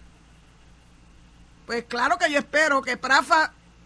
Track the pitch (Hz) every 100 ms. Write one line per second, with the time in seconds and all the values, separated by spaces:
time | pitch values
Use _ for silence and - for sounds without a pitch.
0 | - - - - - - - - - -
1 | - - - - - - - 233 233 240
2 | 262 349 339 285 - 294 311 277 254 240
3 | 262 277 262 320 311 - _ -